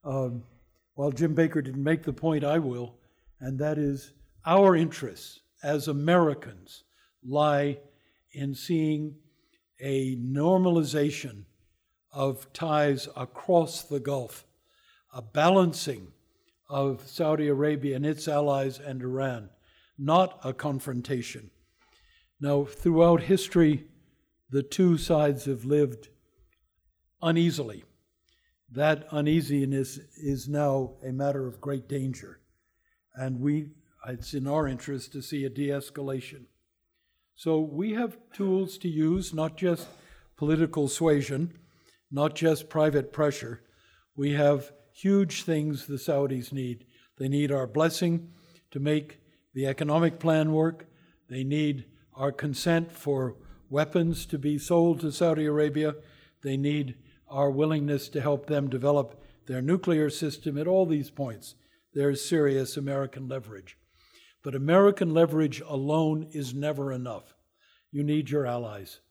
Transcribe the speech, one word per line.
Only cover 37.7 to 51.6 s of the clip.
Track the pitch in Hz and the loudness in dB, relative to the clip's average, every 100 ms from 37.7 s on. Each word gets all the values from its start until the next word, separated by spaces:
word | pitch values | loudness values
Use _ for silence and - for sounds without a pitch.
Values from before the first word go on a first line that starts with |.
| 143 214 | -4 -4
have | 214 240 - _ | -2 -4 -8 _
tools | - 196 190 185 - | -6 0 0 -2 -6
to | 175 | -4
use, | 156 156 185 180 | 0 0 0 -2
not | 160 160 - | -4 -4 -2
just | 180 170 - - - - _ _ | -2 -2 -6 -20 -20 -20 _ _
political | 147 156 160 160 139 | 0 2 2 0 -2
suasion, | - 165 147 135 143 170 - _ _ _ _ _ | 2 4 4 2 -4 -4 -8 _ _ _ _ _
not | 139 151 | 0 0
just | 151 165 156 - | 2 2 2 -2
private | 160 151 143 139 | 2 4 2 -2
pressure. | - 151 139 117 117 _ _ _ _ _ 147 | 0 0 0 -10 -14 _ _ _ _ _ -4
We | 143 | 0
have | 147 143 143 - - _ | 4 4 4 -2 -20 _
huge | - 196 196 180 - | -2 4 4 4 -2
things | - 156 151 139 - | -2 0 0 -4 -6
the | |
Saudis | 139 - 143 139 131 120 | -8 0 0 0 -2 -6
need. | 135 127 120 - _ _ _ | -6 -6 -8 -14 _ _ _
They | 135 | -2
need | 143 143 | 0 0
our | 139 127 | 0 -2
blessing | 147 160 165 175 170 170 - _ _ _ | 2 0 2 0 0 -4 -20 _ _ _
to | 139 | -4
make | 143 151 151 - _ _ _ | 0 0 -2 -20 _ _ _
the | 131 135 | -6 -4
economic | 135 147 156 165 165 | -2 0 2 2 2
plan | 165 156 156 | 2 2 2
work. | 156 160 165 - _ _ _ _ | 2 0 -2 -20 _ _ _ _
They | 127 | -8
need | 135 151 | -2 0